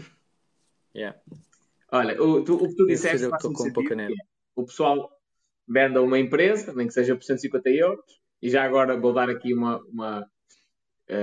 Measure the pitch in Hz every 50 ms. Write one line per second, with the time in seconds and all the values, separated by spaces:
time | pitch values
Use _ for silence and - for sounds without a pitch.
0 | - - _ _ _ _ _ _ _ _ _ _ _ _ _ _ _ _ _ 110
1 | 107 101 - - _ - - - _ _ _ _ _ _ _ _ _ _ - 127
2 | 123 160 - - 151 160 156 135 151 170 175 175 180 175 - - 190 175 170 -
3 | 170 165 160 127 123 123 - - - - 147 - 120 - - 120 - 302 113 110
4 | 104 104 - 196 - _ _ _ _ _ _ 123 123 120 - - 156 143 143 139
5 | - - - _ _ _ _ _ _ _ _ _ _ - 117 131 135 131 127 127
6 | 127 131 131 131 131 123 - 156 175 196 214 202 - - 139 127 120 117 - 131
7 | 120 123 127 123 - - 135 123 - 135 - 131 - 127 135 151 165 185 202 -
8 | _ _ _ _ _ _ _ _ - 123 123 139 135 131 127 135 131 127 127 120
9 | 113 120 120 127 123 123 120 120 - 123 123 120 117 117 117 - - - 117 113
10 | 110 110 104 104 101 - _ _ _ _ _ _ _ _ _ _ _ _ _ _
11 | _ - - 104